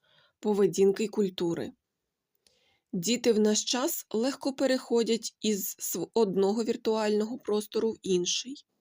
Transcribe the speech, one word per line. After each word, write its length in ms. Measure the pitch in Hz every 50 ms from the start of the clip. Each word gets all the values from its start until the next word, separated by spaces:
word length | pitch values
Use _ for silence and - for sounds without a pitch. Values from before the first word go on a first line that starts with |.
| _ _ _ _ _ _ _ _
поведінки 640 | - 214 208 196 202 175 160 190 196 196 196 - 220
й 40 | 208
культури. 640 | - 214 202 185 - - 180 170 165 147 113 240 - _ _ _ _ _ _ _ _ _ _ _ _ _ _ _ _ _ _ _ _ _ _ _ -
Діти 400 | 185 170 208 240 240 247 247 220
в 60 | 214
наш 240 | 208 214 214 214 -
час 420 | - - 240 262 339 - - - -
легко 420 | - 214 233 269 269 - - 277 269
переходять 840 | - 285 254 262 254 - - 240 233 226 196 226 220 - - - _
із 360 | - 214 214 196 202 - - -
св-, 300 | - - - 196 165 - -
одного 500 | 226 226 196 180 190 196 190 208 240 220
віртуального 720 | 226 233 240 - 226 220 220 214 214 214 208 214 220 254 -
простору 540 | - - 208 214 208 - - 220 220 226
в 60 | 214 -
інший, 640 | - 185 185 180 175 185 - - - 247 285 - - _ _ _